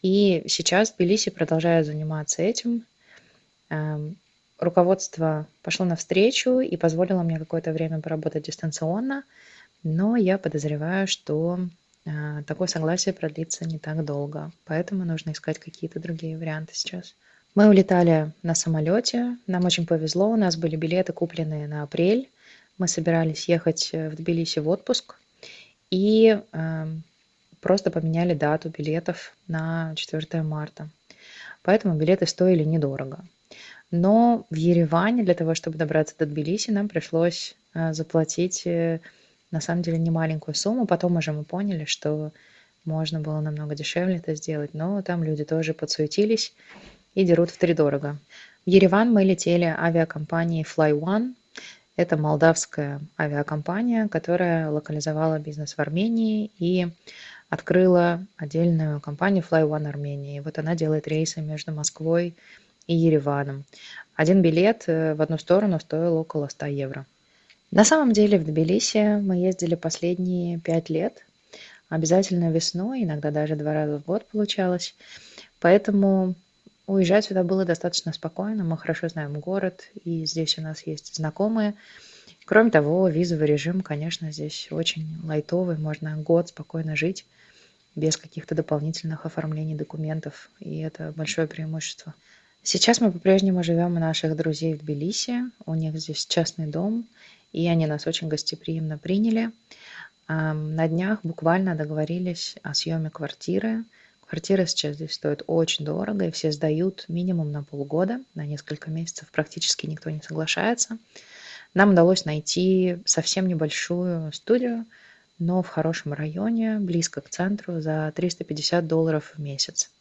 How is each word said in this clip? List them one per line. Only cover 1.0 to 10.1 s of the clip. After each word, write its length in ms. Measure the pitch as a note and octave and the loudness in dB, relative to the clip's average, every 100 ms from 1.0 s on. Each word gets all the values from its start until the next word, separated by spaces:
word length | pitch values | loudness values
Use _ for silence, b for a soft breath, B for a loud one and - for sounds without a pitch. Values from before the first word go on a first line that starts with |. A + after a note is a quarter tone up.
| F3 G#3+ - | 2 2 0
продолжаю 540 | - D#3+ D#3+ E3+ E3 | -4 0 2 4 4
заниматься 580 | D3+ D3+ D#3 D#3 D3+ - | 2 -4 -4 -6 -4 -2
этим. 420 | F3+ A#3+ A#3+ A#3 A3+ _ b b b b b _ _ | 0 0 -2 -4 -6 _ b b b b b _ _
Эм, 440 | D#3 D#3 D3+ D3+ F#3+ _ _ _ _ | -4 -4 -4 -8 -12 _ _ _ _
руководство 880 | E3+ F3 F3 F#3+ - - D#3+ D#3 D3+ _ | 2 4 4 2 -2 -2 -2 -2 -6 _
пошло 220 | - - F#3 | -8 -2 0
навстречу 760 | E3+ - F#3 A3 C4 B3+ B3+ | -2 0 4 4 4 2 2
и 160 | C4 E3+ | 2 0
позволило 460 | E3 D#3+ F#3 F#3 | 0 2 2 2
мне 160 | E3 D#3+ | 0 -2
какое-то 340 | D#3 E3 E3 | -4 -4 -2
время 280 | D#3+ D#3+ D#3+ | -2 -2 -4
поработать 460 | D#3 D#3+ D3+ D#3 D3+ | -4 -4 -4 -6 -8
дистанционно, 760 | - D#3+ - D#3+ G3 C4 C#4 - B B B B _ | -8 -6 -4 -4 -2 -4 -6 -10 B B B B _
но 340 | E3 D#3+ G3+ | -4 0 2